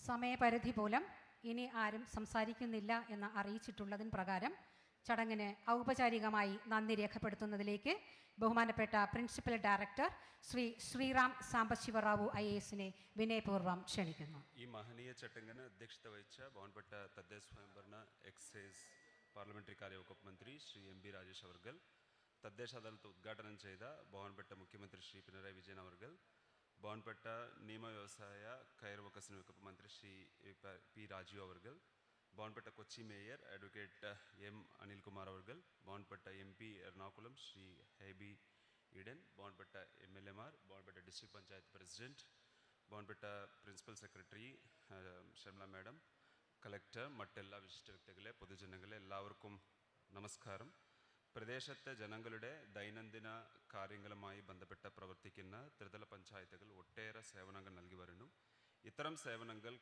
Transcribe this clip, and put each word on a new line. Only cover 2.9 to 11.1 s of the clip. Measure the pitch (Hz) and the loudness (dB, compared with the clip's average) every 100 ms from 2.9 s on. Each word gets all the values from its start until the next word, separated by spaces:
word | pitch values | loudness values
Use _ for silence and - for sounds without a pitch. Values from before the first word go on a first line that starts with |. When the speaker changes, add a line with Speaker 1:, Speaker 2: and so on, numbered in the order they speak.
| 233 233 | 2 2
Speaker 1:
എന്ന് | 208 202 214 | -2 0 2
അറിയിച്ചിട്ടുള്ളതിൻ | 202 214 - 202 202 202 220 202 | 2 0 -4 -4 -2 0 0 2
പ്രകാരം | 185 190 233 381 - - - _ - | 4 4 2 0 -12 -20 -20 _ 2
ചടങ്ങിന് | 226 226 220 208 202 - 233 | 4 6 4 2 0 6 6
ഔപചാരികമായി | 240 262 240 226 214 214 202 202 226 | 8 10 10 8 6 8 6 4 4
നന്ദി | 220 214 220 | 4 6 6
രേഖപ്പെടുത്തുന്നതിലേക്ക് | 208 - 220 190 214 202 202 208 269 403 - - - - | 4 2 0 2 2 4 4 4 4 4 2 -16 -12 6
ബഹുമാനപ്പെട്ട | 220 233 226 220 214 214 202 | 8 10 8 8 8 8 8
പ്രിൻസിപ്പൽ | 233 240 - 254 226 202 | 6 2 2 4 6 8
ഡയറക്ടർ | 202 202 - 320 - - - - | 8 6 6 4 4 -12 -14 0
ശ്രീ | 247 233 233 - | 4 4 2 -2
ശ്രീറാം | 247 262 | 4 6